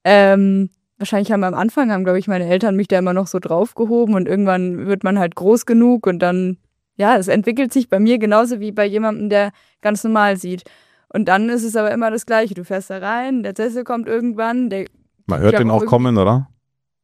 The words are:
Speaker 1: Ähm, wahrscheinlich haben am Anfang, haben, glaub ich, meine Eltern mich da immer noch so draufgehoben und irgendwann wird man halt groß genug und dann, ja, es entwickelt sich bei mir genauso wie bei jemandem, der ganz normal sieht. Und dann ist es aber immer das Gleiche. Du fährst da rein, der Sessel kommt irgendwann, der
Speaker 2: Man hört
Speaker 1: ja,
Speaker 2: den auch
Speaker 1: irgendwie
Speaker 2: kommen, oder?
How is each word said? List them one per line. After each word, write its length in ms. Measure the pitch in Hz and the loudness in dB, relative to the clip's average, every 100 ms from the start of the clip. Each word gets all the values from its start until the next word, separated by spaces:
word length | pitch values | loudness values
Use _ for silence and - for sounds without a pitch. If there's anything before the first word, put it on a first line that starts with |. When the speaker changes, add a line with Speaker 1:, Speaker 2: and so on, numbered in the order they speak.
Speaker 1:
Ähm, 640 | 185 202 196 196 196 196 190 _ _ - | 4 6 6 6 4 2 -2 _ _ -12
wahrscheinlich 340 | 202 208 202 | -4 -2 0
haben 120 | 202 | 0
am 100 | 185 | -2
Anfang, 380 | 160 214 - 247 | -2 -2 0 0
haben, 120 | 196 | 0
glaub 120 | 185 180 | 0 0
ich, 120 | 180 | 0
meine 200 | 185 170 | -2 0
Eltern 280 | 185 220 190 | 0 0 0
mich 120 | 190 | 0
da 100 | 185 | 0
immer 160 | 185 | 0
noch 140 | 180 190 | -2 -2
so 100 | 185 | -6
draufgehoben 800 | - 165 226 - 220 233 226 196 | -2 -2 -2 -2 0 0 2 0
und 120 | 175 | 0
irgendwann 600 | 190 196 185 185 175 190 | 0 0 0 -2 -4 -4
wird 160 | 196 | -2
man 160 | 196 202 | -2 0
halt 160 | 175 - | -2 -2
groß 320 | 185 226 - | 2 2 4
genug 400 | 226 240 247 196 | 4 4 2 0
und 100 | 175 | 0
dann, 380 | 180 180 185 180 _ _ _ - | 0 0 -2 -6 _ _ _ -2
ja, 200 | 202 240 | 2 2
es 100 | 185 | 2
entwickelt 440 | 180 220 240 254 | 0 0 -2 0
sich 160 | 269 240 | 0 0
bei 120 | 190 | 2
mir 180 | 220 240 | 2 2
genauso 420 | 214 208 240 233 | 2 2 2 -2
wie 120 | 214 | -6
bei 140 | 202 202 | -2 -2
jemandem, 440 | 208 220 214 208 | -2 -4 -4 0
der 220 | 202 202 - _ _ | 0 0 -6 _ _
ganz 220 | 208 208 | -4 -2
normal 340 | 226 220 208 190 | 0 2 2 0
sieht. 260 | 180 180 - _ _ _ _ | -6 -10 -12 _ _ _ _
Und 120 | - 196 | -4 0
dann 220 | 190 226 | 0 0
ist 140 | 240 | -2
es 120 | 226 220 | -2 -2
aber 160 | 214 | -2
immer 180 | 226 226 | 0 -2
das 160 | 220 - | -4 -2
Gleiche. 300 | 220 214 180 | -2 -2 -6
Du 80 | |
fährst 260 | 175 196 185 | -8 -8 -8
da 80 | 190 | -10
rein, 460 | 196 233 262 254 | -6 -6 -4 -4
der 100 | 202 190 | -6 -6
Sessel 280 | 226 233 | -6 -6
kommt 240 | 240 233 226 | -6 -6 -4
irgendwann, 640 | 226 240 214 226 247 240 | -4 -4 -4 -4 -2 -4
der 140 | 196 180 _ _ _ - | -6 -10 _ _ _ -6
Speaker 2:
Man 120 | 80 | 0
hört 140 | 101 | 2
Speaker 1:
ja, 60 | 123 | 4
Speaker 2:
den 100 | 113 | 2
auch 60 | 110 | 2
Speaker 1:
irgendwie 140 | 110 | 2
Speaker 2:
kommen, 280 | 120 127 110 | 2 2 2
oder? 300 | 95 123 135 _ _ _ _ _ | 4 2 -2 _ _ _ _ _